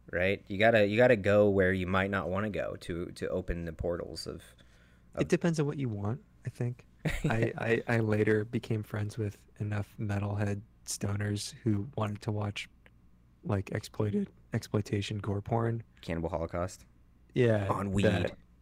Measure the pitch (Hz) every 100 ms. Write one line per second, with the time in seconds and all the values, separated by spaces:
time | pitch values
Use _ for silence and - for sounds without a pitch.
0 | - 87 95 101 - 95 110 113 104 107
1 | 127 113 98 104 104 98 92 95 90 95
2 | 98 98 82 95 107 85 53 - - 85
3 | 87 - - 87 90 85 82 78 87 85
4 | - 80 - 80 - - - - - -
5 | - - 147 175 175 160 143 156 127 104
6 | 101 131 - - 127 - 120 123 - _
7 | 151 - 151 113 - - 117 117 - 117
8 | 110 107 107 107 113 120 - 110 104 107
9 | 104 113 104 - - - 104 104 - -
10 | 107 101 101 101 101 101 - _ - -
11 | 98 101 104 104 - - 113 101 135 -
12 | 104 104 - 104 104 - - - - _
13 | - _ _ _ - 101 - 107 - -
14 | 107 101 98 - - 113 - 110 - 104
15 | 98 107 98 101 - 113 117 113 - -
16 | - 82 82 80 82 87 92 - - _
17 | - - - 135 117 107 98 - 101 95
18 | 101 90 - - - _